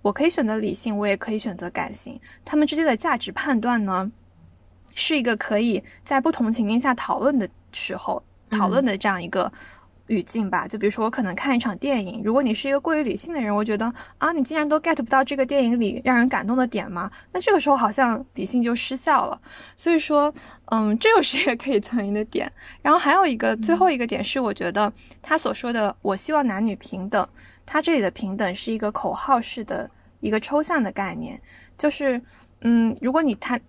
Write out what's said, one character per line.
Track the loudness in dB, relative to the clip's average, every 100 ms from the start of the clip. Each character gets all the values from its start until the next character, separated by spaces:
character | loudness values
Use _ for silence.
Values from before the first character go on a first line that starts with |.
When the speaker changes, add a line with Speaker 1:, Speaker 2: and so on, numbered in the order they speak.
Speaker 1:
我 | -2
可 | 2 2
以 |
选 | 2 0
择 | 0
理 | -2
性， | -4 -4 -2
我 | 0
也 | -2
可 | -2
以 | -4
选 | -6 -8
择 | -8
感 | -6 -8
性。 | -8 -14 -16 -20 -20
它 | -2 2
们 | 2
之 | 2
间 | 0
的 | 0
价 | 0 -2
值 | -4
判 | -6 0 0
断 | 2 0
呢， | 0 -2 -2 -8 _ _ -20 -20 -20 _ -16 -8
是 | -2 0
一 |
个 | 0 -2
可 | 0 0
以 | 2 0 -4 -20
在 | -2 0
不 | 2
同 | 0 0
情 | 0 2
境 | 2
下 | 2
讨 | -2 -2 0
论 | 2 2
的 | -2 -8 _
时 | -10 -8 -6
候， | -4 -6 _ _ _
Speaker 2:
嗯。 | 0
Speaker 1:
讨 | 2
论 | 4
的 | 2 0
这 | 0
样 | -2
一 | -2
个 | -2 -2 -4 -20 -20 -20 _ -2
语 | -2
境 | -2 -4 0
吧。 | -2 -2
就 | -2
比 | -2
如 |
说 | 0 -2
我 |
可 | 0
能 | -4
看 | -2 0 0
一 |
场 | 0 -4
电 | -2 -2 -2
影， | -4
如 | 2
果 | 2
你 | 2
是 | 0 0
一 |
个 | 0
过 | 2
于 | 0
理 | 0 -4
性 | -4
的 | -4
人， | -2 -2
我 |
觉 | 0 -2
得， | -2 -6 -16 -4
啊， | -2
你 | 0
竟 | -2 0
然 | 2
都 | 2
get | 2 -2
不 |
到 | 2 2
这 | 2 0
个 | 0
电 | 2
影 | 2 2
里 | 0 0
让 | 2 4
人 | 4
感 | 0 0
动 | 0
的 | 0
点 | -2 -6
吗？ | -8 -8 -12 -10
那 | -2
这 | 2
个 | 4
时 | 4
候 | 4
好 | 2
像 | 2 2 0 -6 -8
理 | -2
性 | 0
就 | 0 -2
失 | -4 -4
效 | 2 2 2
了。 | -6 -14 -20 -20 -4
所 | 2
以 | 2
说， | 4 2 2 -2 -20 -20 -2
嗯， | 0 2 2
这 | 6
又 | 4
是 | 4 0
一 | 0
个 | -2
可 | 0
以 | 0
存 | 0 -4 -2
疑 |
的 | -2 -2
点。 | -4 -6 -10 -20 -4
然 | 2
后 | 4
还 | 6
有 | 4 4
一 | 2
个， | 0 0
Speaker 3:
嗯。 |
Speaker 1:
最 | 0 4
后 | 4
一 | 4
个 | -2
点 | -4
是， | -4 -2
我 | -2
觉 | -2 -2
得 | 0 0 -2 -20 -20
他 | -2 0
所 | 0
说 | -4 -4
的 | 0 -2 -2
，“我 | -4 -4
希 | 0
望 | 0 2
男 | 0 -2
女 | -4
平 | -10 -10 -2
等”， | -2 -2 -8 -20 -20 -2
他 | 0
这 | 2
里 | 2
的 | 0
平 | -2 -6 -2
等 | -2
是 | -2 -4
一 | -2
个 | -4
口 | -4 -6
号 | -4 0 0
式 | 0 -8
的 | -6 -6 -8 _ -20 _
一 | -2
个 | -2
抽 | 0 -2
象 | 0 0
的 | 0
概 | -2 -6 -6
念。 | -12 -14 -20 -20 -20 -2
就 | 0
是， | 0 -2 -2 -6 -20 -20 _
嗯， | 2 4 2 0
如 | 0
果 | 2
你 | 0 -2
谈 | -4 -6